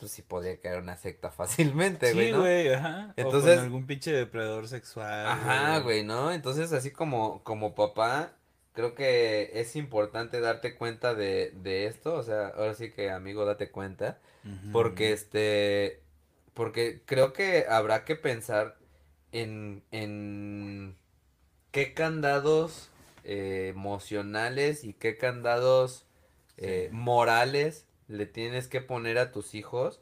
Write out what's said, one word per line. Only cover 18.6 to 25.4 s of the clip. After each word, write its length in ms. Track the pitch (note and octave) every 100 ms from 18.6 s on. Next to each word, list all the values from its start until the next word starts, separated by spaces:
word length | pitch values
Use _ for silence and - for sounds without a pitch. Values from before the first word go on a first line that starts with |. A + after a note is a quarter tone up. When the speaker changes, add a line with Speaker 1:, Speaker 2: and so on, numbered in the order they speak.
| A2 - _ _ _ _ _
Speaker 1:
en, 520 | A#2 A2 G#2+ G#2 G2+ -
en 1040 | A2 G#2 G#2 G#2 G2+ G#2 G2+ G2+ G2+ G2 F2+ _ _ _ _ _ _ _
qué 240 | C#3 C3
candados, 960 | - D#3+ D#3+ C#3+ C#3+ C#3+ D#3 E3 - - - - -
eh, 440 | - G2+ G2 F#2+ F#2+
emocionales 1120 | F#2+ G2 G2+ - G#2 G2+ G#2+ A#2 C3 D3 D3
y 80 | A2+
qué 220 | - A2+ A2
candados, 880 | B2+ B2